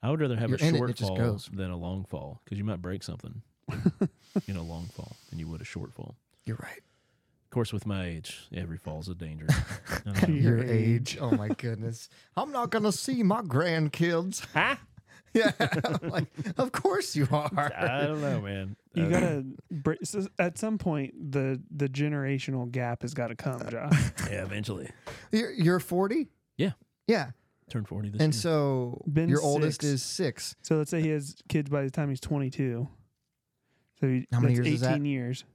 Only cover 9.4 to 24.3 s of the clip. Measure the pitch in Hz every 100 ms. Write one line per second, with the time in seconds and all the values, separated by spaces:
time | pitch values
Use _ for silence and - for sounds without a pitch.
9.4 | 78 - - - - - - 98 - 151
10.4 | 117 117 123 113 113 117 117 - 120 233
11.4 | 107 - 120 110 113 113 - - _ -
12.4 | 269 277 240 226 214 196 - 262 202 214
13.4 | 202 123 175 165 156 - 170 170 175 -
14.4 | - 156 208 277 - - _ - _ 220
15.4 | 214 - 226 175 233 151 165 165 - -
16.4 | 156 170 262 - 381 392 - - 143 151
17.4 | 151 165 143 - 175 131 143 151 143 123
18.4 | 101 98 95 101 _ - 165 175 180 147
19.4 | 131 - - 170 139 160 185 208 190 _
20.4 | 175 170 220 220 - 151 135 - 151 139
21.4 | 135 131 - 156 143 131 147 147 135 139
22.4 | - 135 120 123 120 120 120 147 117 117
23.4 | - 127 - 117 147 147 - - -